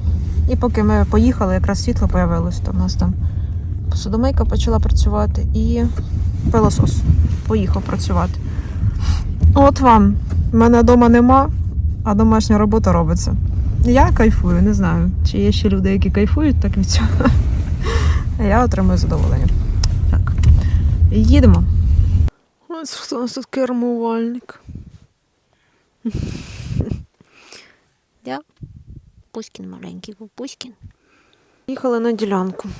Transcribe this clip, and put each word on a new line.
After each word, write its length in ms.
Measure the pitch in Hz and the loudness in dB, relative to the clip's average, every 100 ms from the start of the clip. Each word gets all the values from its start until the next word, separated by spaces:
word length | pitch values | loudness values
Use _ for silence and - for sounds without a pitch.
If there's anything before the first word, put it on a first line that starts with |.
| - - - - - | -2 -4 -2 -2 0
і 60 | 254 | 0
поки 260 | 123 - | -2 0
ми 240 | 214 107 196 | 0 2 2
поїхали, 440 | 214 220 127 196 | 2 2 0 -2
якраз 280 | 185 - 190 | -2 -2 -2
світло 240 | 226 240 196 | -2 -2 0
появилось, 500 | 180 175 170 170 175 | 0 0 0 -2 -4
то 100 | - | -4
в 40 | 190 | -2
нас 180 | 185 | -2
там 200 | - 180 - - - - - - - - | -2 -2 -2 -4 -4 -6 -6 -6 -8 -4
посудомийка 540 | - 202 220 254 262 | -4 -4 -2 0 0
почала 340 | 226 208 233 220 | 0 0 0 0
працювати 680 | - - 202 208 208 - - | 2 2 2 0 -2 -2 -2
і 280 | 214 226 233 233 - - - - - - | -2 -2 0 -2 -4 -6 -4 -4 -4 -2
пилосос 440 | 226 214 - - - - - - - - | 0 0 0 -2 0 0 0 0 -2 -4
поїхав 360 | 220 185 196 | -4 -2 -4
працювати. 500 | 202 196 - 175 180 - - - - - - - - - - - - | -4 -6 -4 -2 -2 -4 -8 -8 -8 -4 -4 -2 -2 -2 -4 0 4
От 260 | - 277 277 | 6 4 4
вам. 340 | 262 226 202 202 - - - | 4 6 4 2 -2 -2 0
Мене 280 | 226 233 240 | 4 4 6
вдома 280 | 233 247 240 | 6 6 6
нема, 420 | 240 247 262 277 - - - - - | 6 6 4 2 -2 -4 -4 -4 -4
а 100 | 226 | -2
домашня 440 | 208 220 220 214 208 | 2 2 2 2 2
робота 340 | 208 220 202 | 2 2 2
робиться. 420 | 170 160 175 - - - - - - | 2 2 0 -2 -2 -2 -2 -2 0
Я 260 | 233 247 277 | 2 4 4
кайфую, 500 | - 220 214 180 175 | 4 2 2 0 2
не 120 | 196 | 2
знаю, 360 | 208 185 165 170 - - | 2 0 0 -2 -2 -4
чи 80 | 185 | -2
є 140 | 202 | 0
ще 160 | 202 208 | 2 0
люди, 240 | 196 190 | 0 0
які 180 | 196 190 | 0 0
кайфують 500 | 202 208 285 302 247 | 0 0 0 0 0
так 160 | 202 202 | 0 -2
від 140 | 185 | 0
цього. 180 | - 226 - 247 - - - - | 0 0 0 2 2 0 -2 -2
<laughs> 680 | - - - - - - - 208 | -4 -2 0 2 0 -2 -2 0
Я 160 | 208 | 2
отримую 340 | 247 - 190 180 | 2 2 2 2
задоволення. 480 | - 156 156 - - - - - - - - | 0 0 0 0 0 0 0 0 0 0 0
Так. 220 | - - - - - - - - - - | 0 0 0 4 4 4 2 2 2 2
Їдемо. 520 | 208 220 285 247 175 175 - - - - - - - _ _ _ | 4 4 6 6 4 4 2 2 2 2 2 0 -2 _ _ _
Ось 260 | 330 311 | -12 -12
хто 220 | - - 233 | -14 -10 -8
у 40 | |
нас 120 | 247 | -6
тут 140 | - 247 | -8 -10
кермувальник. 1120 | 269 254 247 240 240 233 226 226 247 - - - - - - _ _ _ _ _ _ _ _ _ _ | -4 -4 -2 -2 -2 -4 -4 -4 -6 -14 -20 -20 -18 -18 -20 _ _ _ _ _ _ _ _ _ _
<laughs> 60 | 233 - - - - - - - - - - _ _ _ - - - _ _ _ _ _ | -10 -8 -10 -12 -14 -16 -8 -6 -6 -8 -12 _ _ _ -20 -20 -20 _ _ _ _ _
Я 160 | 247 269 - _ - - - - _ _ _ | -14 -14 -14 _ -20 -20 -20 -20 _ _ _
Пуськін 400 | - 220 - 185 | -18 -18 -18 -18
маленький, 460 | 185 185 180 180 208 214 | -18 -18 -18 -20 -20 -20
Пуськін. 380 | - 269 - 254 220 - _ _ _ _ _ _ _ - | -18 -18 -16 -20 -20 -20 _ _ _ _ _ _ _ -14
Їхали 340 | 262 262 233 | -6 -4 -2
на 120 | 233 | -2
ділянку. 560 | 220 214 196 185 185 202 | -4 -4 -4 -4 -8 -14